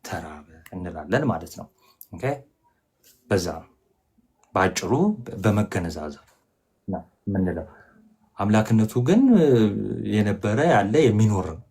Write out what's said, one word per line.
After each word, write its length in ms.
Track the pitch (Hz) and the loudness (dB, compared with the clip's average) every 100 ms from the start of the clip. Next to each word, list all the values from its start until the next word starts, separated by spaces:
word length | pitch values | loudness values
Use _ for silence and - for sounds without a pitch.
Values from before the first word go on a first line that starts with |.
ተራበ 440 | - 87 78 76 - - - | -10 -10 -12 -18 -20 -20 -16
እንላለን 540 | 92 90 78 76 117 135 | -12 -10 -12 -2 -2 0
ማለት 260 | 82 - | -4 -8
ነው። 120 | - - _ _ _ - | -18 -20 _ _ _ -20
ኦኬ፣ 120 | 87 131 135 - _ _ _ _ _ _ _ _ | -8 -6 -6 -12 _ _ _ _ _ _ _ _
በዛ 160 | 98 85 | -2 -2
ነው። 140 | 76 - _ _ _ _ _ _ _ _ | -10 -16 _ _ _ _ _ _ _ _
በአጭሩ 380 | 98 95 - 95 143 208 214 - - | 0 0 -2 -2 0 0 -2 -10 -2
በመገነዛዘብ 880 | 107 104 - 98 85 78 76 73 _ _ _ _ _ _ - | 0 0 0 -4 -6 -8 -12 -14 _ _ _ _ _ _ -10
ነው 140 | 87 - _ | -10 -12 _
የምንለው። 420 | - 95 90 85 78 - _ _ _ _ _ - | -4 -2 -2 -4 -12 -20 _ _ _ _ _ -6
አምላክነቱ 540 | 104 107 107 113 107 123 | 2 2 4 2 2 0
ግን፣ 200 | 123 208 269 | 2 4 6
እ፣ 120 | 220 151 117 107 104 101 - 107 | 6 6 4 2 0 -6 -6 -2
የነበረ 500 | 107 101 95 107 113 165 | 0 0 0 -2 2 4
ያለ 280 | 117 101 147 | 2 4 4
የሚኖር 460 | 131 104 107 98 82 | 4 4 2 2 -4
ነው። 140 | 78 - | -10 -16